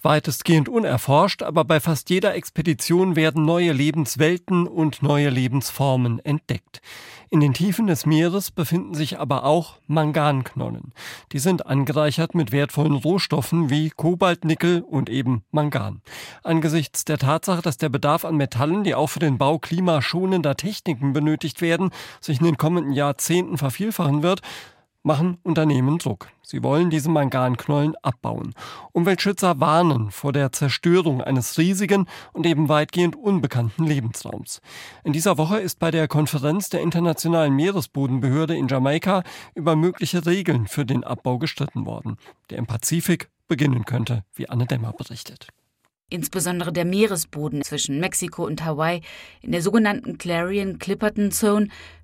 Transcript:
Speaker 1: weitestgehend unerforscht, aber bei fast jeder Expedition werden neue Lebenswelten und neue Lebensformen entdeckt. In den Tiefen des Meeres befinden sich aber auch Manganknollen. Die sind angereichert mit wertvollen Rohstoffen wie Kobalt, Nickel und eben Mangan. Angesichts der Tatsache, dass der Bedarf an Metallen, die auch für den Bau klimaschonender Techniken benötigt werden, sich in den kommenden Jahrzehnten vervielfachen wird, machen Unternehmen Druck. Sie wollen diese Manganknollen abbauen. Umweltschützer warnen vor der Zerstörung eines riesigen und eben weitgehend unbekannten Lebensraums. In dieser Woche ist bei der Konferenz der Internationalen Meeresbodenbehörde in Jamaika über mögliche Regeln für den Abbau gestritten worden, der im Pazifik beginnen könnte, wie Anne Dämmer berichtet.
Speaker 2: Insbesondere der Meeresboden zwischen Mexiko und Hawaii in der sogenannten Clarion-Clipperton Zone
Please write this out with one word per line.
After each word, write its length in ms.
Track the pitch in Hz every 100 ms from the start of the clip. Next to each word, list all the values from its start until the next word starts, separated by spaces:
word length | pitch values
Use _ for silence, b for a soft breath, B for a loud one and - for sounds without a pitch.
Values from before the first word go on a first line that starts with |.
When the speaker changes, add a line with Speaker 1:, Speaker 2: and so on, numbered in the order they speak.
Speaker 1:
weitestgehend 680 | 151 151 - 127 - 165 139
unerforscht, 760 | 233 196 123 - 143 190 -
aber 220 | - 156 151
bei 140 | 156
fast 300 | 165 156 -
jeder 240 | 180 202
Expedition 800 | 180 - - 160 143 - 170 190 160
werden 300 | 160 156 151
neue 280 | 170 175
Lebenswelten 960 | 135 147 160 139 - 151 175 - 180 175
und 360 | 175 156 -
neue 260 | 139 147 143
Lebensformen 880 | 127 127 135 - - 139 131 123 113
entdeckt. 640 | - 147 - 117 - - B B B B B
In 120 | 160
den 120 | 147
Tiefen 320 | 123 190 180 214
des 220 | 165 147
Meeres 420 | 156 170 196 -
befinden 460 | - 160 170 190 156
sich 240 | 151 185
aber 240 | 143 135
auch 320 | 131 165 160 - -
Manganknollen. 1080 | 151 151 156 147 139 120 - 120 117 - B B B B
Die 60 | 143
sind 300 | 151 180 -
angereichert 680 | 135 135 147 151 143 165
mit 180 | 175 123
wertvollen 440 | 139 143 - 151 143
Rohstoffen 760 | 147 190 - 143 123 165 151
wie 220 | 147 156
Kobalt, 540 | - 156 180 190 170 160
Nickel 360 | 160 170 175
und 260 | 170 151 -
eben 360 | 123 127 120 -
Mangan. 500 | 151 147 139 101 98 B B B B
Angesichts 640 | - 165 156 160 139 - -
der 140 | 151
Tatsache, 420 | 131 160 - 175
dass 160 | 170 135
der 120 | 156
Bedarf 360 | 127 147 160 170
an 100 | 156
Metallen, 480 | 135 117 147 190
die 120 | 196 127
auch 160 | 147
für 80 | -
den 180 | 160 127
Bau 220 | 139 156
klimaschonender 960 | - 170 180 156 120 170 185 190 147 135
Techniken 580 | 196 208 - 123 139
benötigt 480 | 135 151 156 156 -
werden, 300 | 170 170 185 B B B
sich 200 | - 135
in 80 | 170
den 100 | 160
kommenden 360 | 151 175 143
Jahrzehnten 680 | 139 143 139 - 175 180 170
vervielfachen 640 | 139 - 214 208 160 143
wird, 180 | 165 190 B B B B B _
machen 360 | 147 147 180 175
Unternehmen 560 | - 160 156 135 127 165
Druck. 300 | 131 104 - _
Sie 180 | - 135
wollen 300 | 123 147 175
diese 180 | 156 147
Manganknollen 840 | 160 139 131 127 123 - 147 147 -
abbauen. 500 | 139 - 120 113 - B B B B
Umweltschützer 680 | - 175 180 196 196 185 147
warnen 520 | 151 156 175 127 104
vor 200 | - 143
der 200 | 143 135
Zerstörung 720 | - 143 - 175 175 165 131
eines 340 | - 135 117 -
riesigen 480 | 170 190 202 202 180 B B
und 120 | - 170
eben 240 | 151 151
weitgehend 460 | 151 151 175 175 -
unbekannten 720 | 214 190 131 123 113 - 160
Lebensraums. 760 | 143 113 - - - - - B B B B
In 80 | -
dieser 280 | 147 196 151
Woche 180 | 156 214
ist 220 | 185 -
bei 100 | 165
der 180 | 165 156
Konferenz 600 | 147 151 151 139 180 190
der 120 | 175
Internationalen 760 | 160 170 170 156 165 170 151 135
Meeresbodenbehörde 1000 | 170 196 123 143 139 131 135 139 160 160
in 120 | 131
Jamaika 560 | 135 131 156 185 185 B B B -
über 200 | 160 156
mögliche 520 | 175 175 160 175 165
Regeln 400 | 185 180 131 104
für 180 | - 127
den 180 | 135
Abbau 360 | - 123 135 127
gestritten 480 | 156 - - - 107
worden, 300 | 110 113 110 B B -
der 80 | -
im 80 | 117
Pazifik 600 | 120 - 165 - 165 - _ -
beginnen 380 | 143 147 123 104
könnte, 380 | 123 113 120 - -
wie 140 | -
Anne 180 | 120 123
Dämmer 260 | 131 113
berichtet. 540 | - - 120 - - - _ _ _ _ _ _
Speaker 2:
Insbesondere 600 | 180 - 190 170 180 175
der 140 | 165 175
Meeresboden 800 | 190 214 180 - 151 151 143
zwischen 360 | 143 147 - 139
Mexiko 460 | 180 - 175 - 170
und 180 | 151
Hawaii 380 | 160 147 160 175 160 B B B
in 100 | -
der 120 | 175
sogenannten 560 | 170 220 214 202 - 165
Clarion-Clipperton 1120 | 175 170 175 202 196 160 - 196 214 208 202
Zone 380 | - 208 208 208 B B B